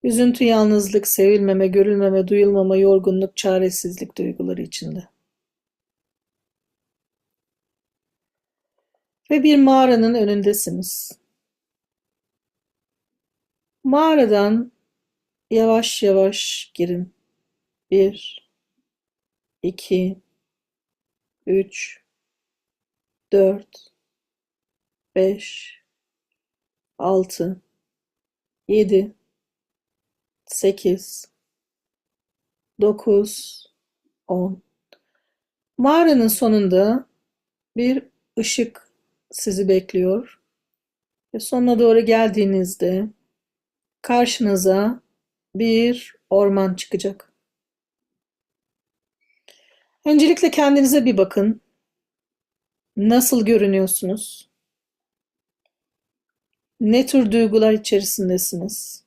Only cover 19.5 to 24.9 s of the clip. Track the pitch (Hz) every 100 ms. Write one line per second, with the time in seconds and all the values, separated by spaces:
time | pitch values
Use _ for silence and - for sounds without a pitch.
19.5 | _ 175 185 - 185 185 190 _ _ _
20.5 | _ _ _ _ _ _ _ _ _ -
21.5 | 190 190 - - - _ _ _ _ _
22.5 | _ _ _ _ _ _ _ _ 202 190
23.5 | 202 - - _ _ _ _ _ _ _
24.5 | _ _ _ _